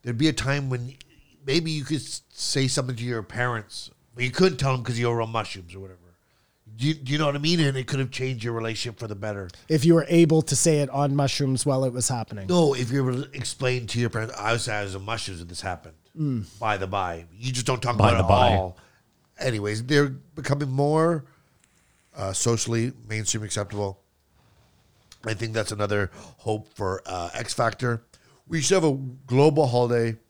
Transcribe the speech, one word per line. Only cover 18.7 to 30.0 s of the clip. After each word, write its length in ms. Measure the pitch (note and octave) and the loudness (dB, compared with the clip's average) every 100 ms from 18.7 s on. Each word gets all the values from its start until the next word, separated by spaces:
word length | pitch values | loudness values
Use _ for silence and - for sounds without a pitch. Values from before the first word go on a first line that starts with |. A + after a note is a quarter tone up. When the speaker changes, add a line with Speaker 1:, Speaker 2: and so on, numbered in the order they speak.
| - _ _ _ _ _ - | -10 _ _ _ _ _ -6
Speaker 1:
Anyways, 460 | C3+ A2 G2+ A2 | -4 -2 -2 -4
they're 240 | B2 C#3+ C#3+ | 2 2 2
becoming 640 | C3+ - - C3 D3 C#3+ | -2 -14 -10 -2 -2 0
more, 540 | C3 C#3+ D#3 E3 E3 - _ _ _ _ _ _ _ _ - | 0 2 4 2 0 -4 _ _ _ _ _ _ _ _ -8
uh, 160 | G2 | -4
socially 600 | F#2 A#2+ A#2 - A2+ A#2+ - G#2+ | -2 0 0 0 0 -2 -6 -8
mainstream 340 | A2 G#2 A2+ | -6 -2 -4
acceptable. 560 | G#2 - G2+ G#2 G2+ G2 _ _ _ _ _ _ _ _ _ _ _ - | -4 -6 -4 -4 -4 -6 _ _ _ _ _ _ _ _ _ _ _ -12
I 100 | A2+ | -6
think 180 | G#2+ A2+ | -4 -2
that's 180 | A2+ G#2 | -2 -2
another 380 | G#2 G#2 G#2 F#2+ - - - | -2 0 0 0 -6 -20 -10
hope 300 | - G#2+ G2+ | -4 -4 -6
for, 280 | - G2 F#2+ - | -6 -4 -4 -6
uh, 240 | F2+ F2 | -6 -6
X 180 | E2 A#2 | -8 -8
Factor. 480 | - A#2 G#2+ B2 A#2 _ _ _ _ _ | -2 -2 0 -4 -4 _ _ _ _ _
We 120 | D#3+ | -2
should 220 | C3+ F#3 | 2 4
have 80 | D#3+ | 4
a 60 | C3+ C3+ B2 - | 0 -6 -12 0
global 400 | B2+ D3 D3+ C#3 | 6 6 6 4
holiday. 500 | B2 A#2+ A#2+ | 4 2 2